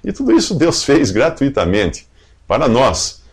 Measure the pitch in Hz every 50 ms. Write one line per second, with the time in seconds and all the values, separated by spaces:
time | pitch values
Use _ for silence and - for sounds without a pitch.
0 | - 202 196 - 269 254 330 330 - - 208 147 156 170 - - - - 139 -
1 | - 95 92 107 135 170 160 - 139 139 135 107 90 85 92 107 101 80 - -
2 | - _ _ _ _ _ _ _ _ - 90 120 156 135 110 120 135 117 - -
3 | - - - - - -